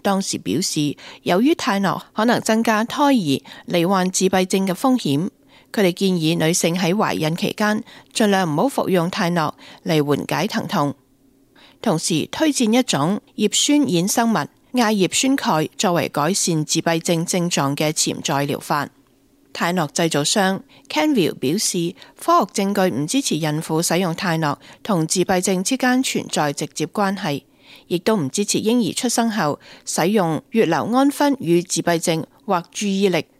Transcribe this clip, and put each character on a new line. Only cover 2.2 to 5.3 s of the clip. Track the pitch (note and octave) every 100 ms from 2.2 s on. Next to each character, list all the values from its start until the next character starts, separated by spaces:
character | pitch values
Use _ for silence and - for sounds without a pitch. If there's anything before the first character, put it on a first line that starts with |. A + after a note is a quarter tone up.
| A3+
能 | F3
增 | - A3
加 | A3+ G#3+
胎 | A3+ - C#4+
兒 | C4 D#3 C3 - - -
罹 | F3 E3+
患 | G3 F#3
自 | - F#3
閉 | F#3 F#3
症 | G3 F#3+
嘅 |
風 | E3+ C4 B3+
險， | D#3 C#3 F#3